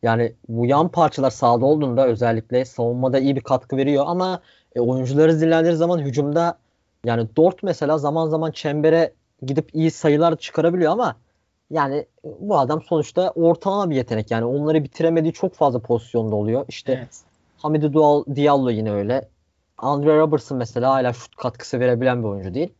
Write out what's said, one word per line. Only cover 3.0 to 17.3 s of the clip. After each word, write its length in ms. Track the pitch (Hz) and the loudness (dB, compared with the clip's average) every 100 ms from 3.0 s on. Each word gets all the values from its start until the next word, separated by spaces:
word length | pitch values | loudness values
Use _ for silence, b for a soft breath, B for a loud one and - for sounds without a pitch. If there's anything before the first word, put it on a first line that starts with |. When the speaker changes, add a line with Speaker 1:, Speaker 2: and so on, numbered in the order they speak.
| 131 135 | 0 0
Speaker 1:
iyi 180 | 135 135 | 0 -2
bir 40 | |
katkı 360 | - 131 - 135 | -2 -4 -2 -2
veriyor 280 | 135 143 143 | 0 0 0
ama, 360 | 175 185 180 b b b | -2 -2 -6 b b b
e, 60 | - | -2
oyuncuları 600 | 120 127 127 139 160 160 | 0 0 -2 4 4 4
dinlendiği 340 | 165 165 165 | 2 2 2
zaman 240 | 165 170 175 | 2 0 0
hücumda 600 | 139 127 143 151 170 - _ _ _ _ | -2 -2 -2 0 -2 -4 _ _ _ _
yani 240 | 120 117 110 - | -4 -2 -2 4
Dort 260 | 170 185 | 2 2
mesela 360 | 202 - 147 151 | -6 -2 0 0
zaman 300 | 143 160 160 | 0 -2 -2
zaman 220 | 160 160 | -2 -4
çembere 600 | 151 156 147 156 165 165 _ _ _ 131 | -4 -4 0 2 4 2 _ _ _ -6
gidip 240 | 139 156 | -4 -4
iyi 180 | 160 160 | -2 -2
sayılar 460 | - 160 147 170 160 | 0 2 4 2 0
çıkarabiliyor 560 | - - 165 180 156 | -6 0 0 2 0
ama 240 | 202 220 - _ _ _ _ _ | 0 -2 -6 _ _ _ _ _
yani, 260 | 156 139 143 | -4 -2 -4
e, 320 | - _ 151 - | -8 _ -20 -14
bu 180 | 202 180 | -2 0
adam 240 | 131 156 | 0 -2
sonuçta 480 | - 165 147 - 185 | -2 -2 -2 -2 -2
ortalama 600 | - 165 165 196 202 190 | 2 2 2 -2 -2 -2
bir 60 | 139 | -2
yetenek. 340 | 117 110 107 | -2 -4 -2
Yani 140 | 113 | -4
onları 400 | 117 139 151 156 | -2 -2 0 0
bitiremediği 480 | 135 - 165 165 156 | -2 -2 0 2 -2
çok 220 | - 190 | -2 -6
fazla 240 | - 147 123 | 0 0 0
pozisyonda 560 | 110 117 - 120 110 104 | -2 -4 -2 -4 -2 -2
oluyor. 280 | 104 120 143 | -2 -4 -6
İşte 240 | - - | -12 -6
Speaker 2:
Evet. 280 | 127 120 - _ | -6 -6 -20 _